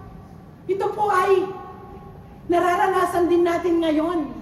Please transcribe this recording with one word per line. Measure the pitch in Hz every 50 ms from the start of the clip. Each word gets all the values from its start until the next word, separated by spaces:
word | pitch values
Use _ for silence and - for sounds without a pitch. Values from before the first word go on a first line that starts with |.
| - - - - - - - - - - - - -
ito | - 381 403 427 415 -
po | 427 415 415
ay | 392 392 381 392 381 359 - - - - - - - - - - - - - - - - - - - - - -
nararanasan | 349 349 349 359 359 403 415 381 370 370 359 - - 349 349 311
din | 349 339 349
natin | 339 339 330 339 359 339 330 330
ngayon | 320 302 311 311 339 359 330 277 254 - -